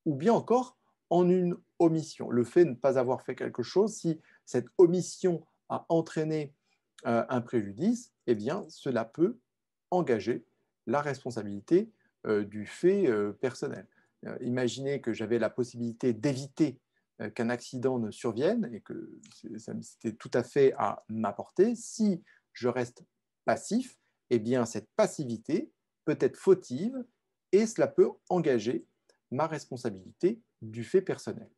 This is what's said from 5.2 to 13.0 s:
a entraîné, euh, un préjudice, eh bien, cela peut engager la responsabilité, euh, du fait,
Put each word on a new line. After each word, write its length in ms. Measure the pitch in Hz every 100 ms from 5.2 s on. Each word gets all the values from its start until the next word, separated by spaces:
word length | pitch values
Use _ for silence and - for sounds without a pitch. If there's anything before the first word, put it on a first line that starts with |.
| 185 165 - _ _
a 160 | 127 -
entraîné, 640 | 165 160 - 156 156 143 - _ _ _ - -
euh, 200 | 117 -
un 120 | 131
préjudice, 720 | 120 123 101 98 185 240 - _ -
eh 100 | 113
bien, 300 | 107 160 190
cela 360 | - 143 120 101
peut 340 | - 180 240 _ _ _ _ _
engager 540 | 180 160 113 98 127 - _ _ _ -
la 140 | 131
responsabilité, 920 | 147 131 131 117 104 101 - 170 226 _ _ _ -
euh, 180 | 107
du 220 | 101 107 101
fait, 420 | - 175 202